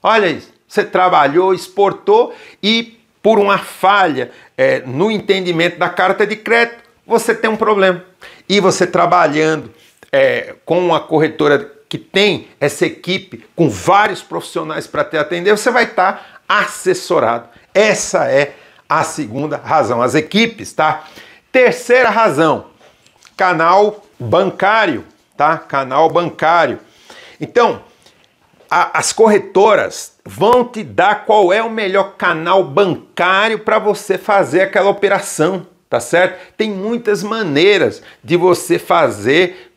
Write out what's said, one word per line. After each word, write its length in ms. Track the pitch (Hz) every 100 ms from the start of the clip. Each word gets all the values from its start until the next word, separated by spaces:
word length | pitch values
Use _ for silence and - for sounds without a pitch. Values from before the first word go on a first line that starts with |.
Olha 240 | - 220 190
isso, 240 | 131 - _ _
você 180 | -
trabalhou, 680 | 202 185 185 170 139 156 190
exportou 800 | 185 - - 196 - - 214 247 - - -
e 360 | 196 226 233 _ _ _
por 160 | 208 220
uma 180 | 202 196
falha, 760 | - - 185 202 185 131 120 - - -
é, 240 | 135 131
no 300 | 127 127 202
entendimento 680 | 214 - 190 180 165 175 170
da 100 | 175
carta 380 | 175 185 190 202
de 100 | 214
crédito, 460 | - 233 233 - _ _ -
você 280 | 226 226
tem 140 | 220 226
um 80 | 214
problema. 480 | 214 208 190 180 - _ - - _
E 140 | 202
você 260 | 180 - 180
trabalhando, 840 | 180 170 180 160 147 160 156 113 - _ _ -
é, 420 | 139 135 120 - - -
com 120 | 165
uma 220 | 180 160
corretora 720 | - 156 156 - 147 143 - - _
que 80 | -
tem 520 | - 190 208 160 - _
essa 240 | 147 -
equipe, 600 | 175 - - 190 - - - -
com 140 | 160
vários 520 | 98 165 196 214 180
profissionais 640 | - 165 - 175 156 156 -
pra 180 | 151
te 120 | 147 156
atender, 400 | 151 175 180 208
você 140 | 254
vai 160 | 247 226
tá 340 | - 185 202 - - _
assessorado. 1000 | 202 190 - 180 180 - 170 117 117 120 - _
Essa 580 | 185 214 202 - 180 135
é 240 | 131 143 - - _ _
a 160 | 151
segunda 540 | 151 - 131 113 151 143
razão, 460 | 123 156 110 120
as 120 | 120
equipes, 600 | 156 156 196 226 226 98
tá? 300 | - 156 156 - - - - _
Terceira 600 | 262 247 - - 247 240
razão, 560 | 208 220 143 160 120 - _ - _ _ _ _ -
canal 680 | 185 170 165 190 208 208 _ _
bancário, 840 | 120 170 196 - 190 220 202 117 - _ _
tá? 220 | _ 147 160
Canal 540 | - 139 135 135 160
bancário. 680 | 151 175 - 156 170 147 101 - _ _ - - -
Então, 420 | 151 240 233 110 - _ _ _ _ _ _ _ _
a, 280 | 165 170 160
as 140 | -
corretoras 1000 | - 220 208 - 185 214 196 98 - - _
vão 400 | - 98 196 254
te 180 | 240 220
dar 420 | 165 101 185 208
qual 280 | - 214 185
é 100 | 202
o 80 | 226
melhor 440 | 220 202 196 190 -
canal 480 | 185 160 170 190
bancário 920 | 156 139 196 147 - - 180 190 220 214
pra 200 | 214 214
você 380 | 208 202 - 190
fazer 460 | - 202 143 156
aquela 260 | 190 202 196
operação, 760 | 190 202 190 - - 160 190 - _ _
tá 120 | 120
certo? 540 | - 170 185 185 - _
Tem 140 | 214
muitas 520 | 196 202 233 233 208
maneiras 800 | 202 220 196 139 185 196 131 - - -
de 140 | - 175
você 420 | 180 175 - 165
fazer 920 | - 170 143 101 104 151 180 180 -